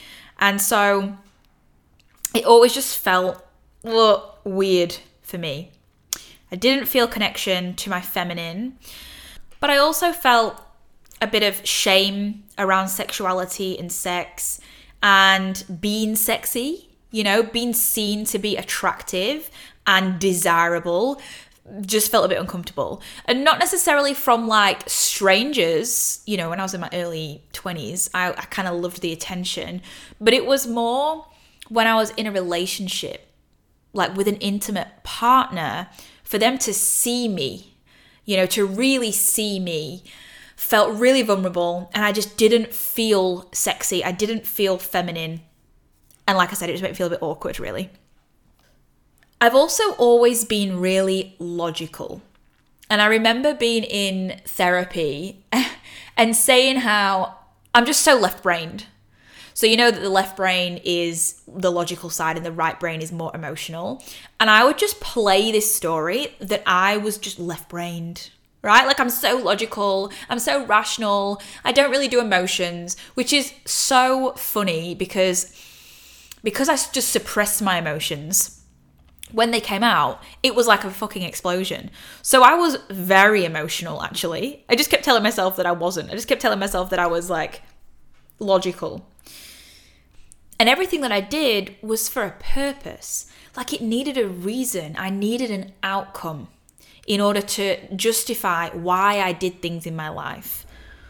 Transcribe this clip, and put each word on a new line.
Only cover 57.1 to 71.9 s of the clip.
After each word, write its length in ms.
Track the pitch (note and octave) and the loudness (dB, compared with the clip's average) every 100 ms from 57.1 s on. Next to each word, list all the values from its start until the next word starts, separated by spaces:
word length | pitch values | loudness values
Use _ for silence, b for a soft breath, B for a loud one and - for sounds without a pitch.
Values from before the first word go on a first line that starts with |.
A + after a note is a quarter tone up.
| F#3+ - - _ _ _ | 0 -2 -8 _ _ _
I'm 120 | A#3+ A#3+ | 4 4
just 160 | D4 | 4
so 140 | D#4+ C4 | 6 6
left-brained. 680 | F#3+ - F#3 E3+ E3 G3 - _ _ B B B B | 4 0 -2 -2 -4 -12 -16 _ _ B B B B
So 120 | - A3+ | 0 4
you 120 | A3+ | 6
know 140 | A#3+ | 6
that 100 | G#3 | 4
the 80 | G3 | 2
left 260 | F#3+ F#3+ - | 2 2 0
brain 440 | F#3 F3+ F3+ F3 | 0 0 -2 -4
is 580 | - E3+ E3+ E3 - - - | -2 -2 -2 -2 -4 -6 -14
the 240 | - F#3 | -2 0
logical 380 | F3 E3 F3 E3+ | 0 -2 -6 -8
side 280 | - D#3+ E3 | -4 -4 -4
and 80 | E3+ | -6
the 60 | |
right 280 | E3 D#3+ - | -2 -2 -2
brain 220 | E3+ D#3+ | -6 -6
is 100 | D#3+ | -8
more 200 | E3+ E3 | -8 -8
emotional. 720 | E3 D3+ B2+ - E3 F3 C4 B B B - | -8 -10 -10 -10 -10 -10 -10 B B B 2
And 100 | A3 | 6
I 160 | G#3+ B3+ | 8 6
would 120 | D4+ | 4
just 220 | G#4 - | -2 -2
play 520 | - B3 G3+ F#3+ A3 | -6 0 4 4 4
this 220 | G#3+ G#3+ | 2 0
story 600 | - E3 D#3+ D#3+ A3 D4 - | -2 -2 -2 -2 -4 -6 -10
that 240 | F#3+ G3+ - | -6 -4 0
I 320 | F3+ F#3+ G#3 | 2 2 0
was 200 | G#3+ G#3 | -2 -6
just 220 | G3 - | -10 -8
left-brained, 880 | F3 E3 - F3 F3 E3+ E3+ F3+ - _ _ _ | -8 -8 -10 -10 -8 -8 -10 -12 -16 _ _ _
right? 240 | G#3 A3 C4+ | 6 6 6
Like, 140 | C4+ | 2
I'm 100 | B3 | 0
so 280 | A#3+ B3 B3 | 0 0 2
logical, 720 | F#3+ G#3 A3 G#3+ G3+ G3 G3+ B B | 0 0 -2 -2 -2 -2 -4 B B
I'm 100 | A#3+ | -4
so 260 | - C#4+ A3+ | 0 -2 2
rational, 760 | G#3+ A3 - G#3+ G3+ G3+ G3+ B B | 2 2 -4 0 0 0 -4 B B
I 80 | - | 2
don't 200 | C#4 C#4 | 4 4